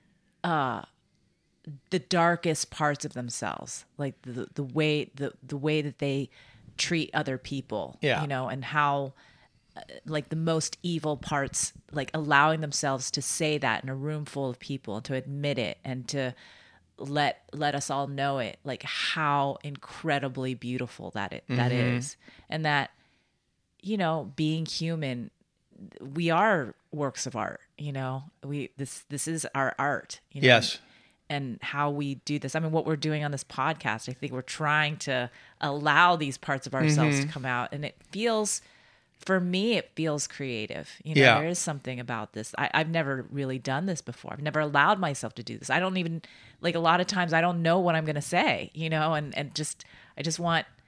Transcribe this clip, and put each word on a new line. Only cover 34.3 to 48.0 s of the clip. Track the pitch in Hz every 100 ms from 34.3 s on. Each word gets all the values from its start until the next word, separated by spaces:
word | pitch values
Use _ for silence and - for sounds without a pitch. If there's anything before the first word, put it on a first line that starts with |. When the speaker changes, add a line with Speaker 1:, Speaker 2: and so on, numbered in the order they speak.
Speaker 1:
we're | 127
trying | - - 151 151 151 151
to | - 127 123 - - _
allow | 147 143 151 147 175 175
these | 147 131
parts | - 135 -
of |
ourselves | 135 156 151 156 139
Speaker 2:
Mm-hmm. | 143
Speaker 1:
to |
come | 147 127
out. | 123 120
And | 143 147
it | - -
feels, | 190 233 220 208 - - - _ _ _ _
for | - 190
me, | 180 185 220
it | 202 - -
feels | 160 147 -
creative. | - 135 117 107 - - -
You | 151 151
know, |
Speaker 2:
Yeah. | 135 113
Speaker 1:
there | 156
is | 175
something | - 143 127 127
about | 120 113 107
this. | 107 110 -
I, | 143
I've | 147 160
never | 165 139 131 -
really | 143 135 131
done | 131 135 190
this | 170
before. | - 120 -
I've | -
never | 147 151
allowed | 151 143 156 208
myself | 170 139 113 -
to |
do | 117 110
this. | -
I | 139
don't | 185 185
even, | 165 165 - - - -
like, | 175 170
a |
lot | 165 175
of | 185
times | 190 175
I | 160
don't | 175 170
know | 165 175
what | 175
I'm | 160